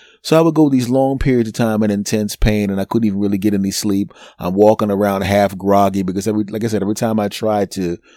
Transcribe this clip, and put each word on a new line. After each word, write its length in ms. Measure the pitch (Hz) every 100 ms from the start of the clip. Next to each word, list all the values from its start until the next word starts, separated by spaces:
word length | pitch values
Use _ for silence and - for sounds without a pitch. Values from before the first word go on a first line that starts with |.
| _ _
So 160 | - 160
I 40 |
would 140 | 165 156
go 120 | 151
these 220 | 131 120
long 300 | 131 135 135
periods 280 | 139 127 113
of 60 |
time 300 | 107 117 107
in 80 | 107
intense 440 | 101 101 110 104 -
pain, 340 | 110 104 101
and 120 | 98
I 40 | 95
couldn't 220 | 113 110
even 120 | 98
really 180 | 101 101
get 160 | 104
any 180 | 101 98
sleep. 420 | - 107 98 101 - - -
I'm 160 | 90 95
walking 360 | 107 110 104
around 300 | 98 104 98
half 360 | 98 101 101 95
groggy 460 | 98 98 98 98
because 240 | 95 92 104
every, 160 | 107
like 220 | 104 107 110
I 20 |
said, 140 | 104
every 140 | 98 107
time 220 | 113 110
I 120 | 104
tried 420 | - 113 107 98
to 260 | - 87 85 _